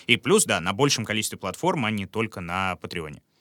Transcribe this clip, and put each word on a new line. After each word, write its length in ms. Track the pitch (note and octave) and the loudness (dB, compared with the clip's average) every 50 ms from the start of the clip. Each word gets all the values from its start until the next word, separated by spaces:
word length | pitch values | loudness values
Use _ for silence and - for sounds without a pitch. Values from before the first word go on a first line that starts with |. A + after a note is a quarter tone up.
| - - | 2 4
И 80 | A#2+ | 4
плюс, 280 | G#2 - C3 F#3+ A3 E3 | 4 4 4 4 4 4
да, 160 | - G#2 F2+ | 4 2 2
на 120 | E2 F#2 G2 | 2 0 2
большем 320 | G2+ C#3 C#3+ - - A2 | 2 2 2 2 0 -2
количестве 340 | F2 G#2+ A2 G#2+ - - - | -2 -2 -2 -4 -4 -6 -6
платформ, 460 | - F#2+ F#2 - - F3+ F#3 D#3+ A2+ | -6 -8 -6 -2 -2 0 0 0 0
а 60 | G#2+ A2 | -2 -2
не 140 | G#2 F#2+ | -2 -4
только 340 | F2+ - A2 A#2 A2+ - G2+ | -4 -4 -4 -4 -4 -6 -8
на 340 | F2+ E2+ F2 F#2 F#2+ F#2 F2+ | -8 -4 -2 -2 0 -2 -2
Патреоне. 460 | - - - - E2+ D#2+ D2+ D2 - - _ _ _ | -4 -8 -10 -8 -8 -8 -8 -12 -16 -20 _ _ _